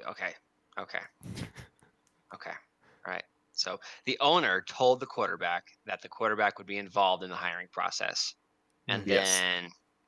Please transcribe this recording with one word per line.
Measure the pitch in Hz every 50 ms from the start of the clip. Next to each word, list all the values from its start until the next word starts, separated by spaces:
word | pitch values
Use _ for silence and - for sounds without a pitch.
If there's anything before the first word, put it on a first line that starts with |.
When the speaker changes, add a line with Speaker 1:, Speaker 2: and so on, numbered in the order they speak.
| - -
Speaker 1:
okay, | - - - 92 87 - _ _ _ _ _ _ _ 101
okay, | 95 - - - - - _ _ -
Speaker 2:
<laughs> | - 110 - - - - - - - _ _ _ _ _ _ _ _ _ _ _ _ 87
Speaker 1:
okay, | 85 - - 80 - - _ _ _ _ _ _ _ -
all | 92 92
right. | 87 - _ _ _ _ _ _
So | - - 92 92 101 - - - - -
the | - 131 -
owner | 139 143 165 180 156 110 92 92 - -
told | - - 131 127 127 123
the | -
quarterback | - - - 107 92 90 87 92 85 87 87 - - - _ _
that | 104 95 - -
the | 92
quarterback | - - 117 110 107 104 107 101 - -
would | 98
be | 95 101 101
involved | 101 95 85 101 98 92 92 90 95
in | 90
the | 90
hiring | 85 90 90 85 87 90 92 -
process, | 90 90 90 - - - - - - - - - _ _ _ _ _ _ _ _ _ _ -
and | 101 98 98
Speaker 2:
Mm. |
Speaker 3:
Yes. | 98
Speaker 1:
then | 98 98 95 95 92 92 92 90 90 87 87 85 - - _ _ _ _ _